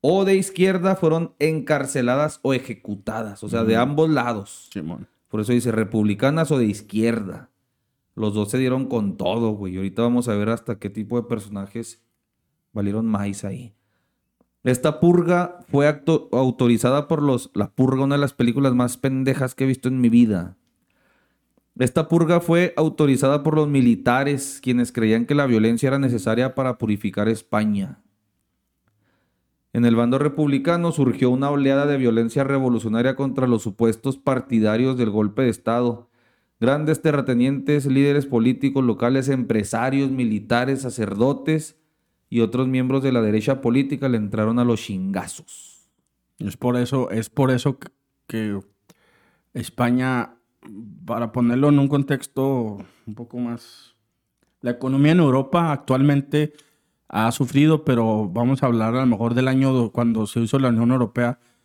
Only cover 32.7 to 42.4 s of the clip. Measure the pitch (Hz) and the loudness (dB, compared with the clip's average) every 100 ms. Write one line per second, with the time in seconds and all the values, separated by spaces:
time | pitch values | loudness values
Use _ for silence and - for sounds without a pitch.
32.7 | 117 110 113 123 131 139 123 131 113 110 | 0 0 0 0 0 -4 0 0 0 -2
33.7 | 95 117 107 135 131 - 123 - 113 107 | 0 0 0 -4 -4 -2 -2 0 0 2
34.7 | 110 131 127 113 104 104 104 131 110 - | 2 0 0 0 0 -2 0 0 0 -2
35.7 | 117 123 110 - _ _ _ _ _ 117 | 0 -2 -4 -12 _ _ _ _ _ 0
36.7 | 143 156 156 160 143 135 120 127 139 135 | 0 0 0 0 0 0 2 2 0 0
37.7 | 147 139 135 139 143 139 120 113 120 139 | 0 2 2 4 2 0 0 2 2 0
38.7 | 135 127 104 120 135 131 135 113 110 104 | 0 0 0 0 0 0 -2 0 -2 0
39.7 | 117 127 139 139 131 120 107 107 120 127 | -2 0 0 -2 -2 -2 -2 0 0 0
40.7 | 135 135 117 104 98 127 139 - 156 - | -4 -6 -6 -6 0 0 0 -2 -2 -4
41.7 | _ _ _ _ _ _ 117 | _ _ _ _ _ _ 0